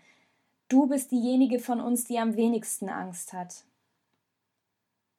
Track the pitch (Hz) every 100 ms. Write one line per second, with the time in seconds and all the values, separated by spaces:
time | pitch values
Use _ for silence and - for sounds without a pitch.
0 | _ _ _ _ _ _ - 262 285 277
1 | 262 254 240 254 262 240 247 233 - 240
2 | - 233 226 214 226 226 - - 190 -
3 | 185 175 - 185 175 - _ _ _ _
4 | _ _ _ _ _ _ _ _ _ _
5 | _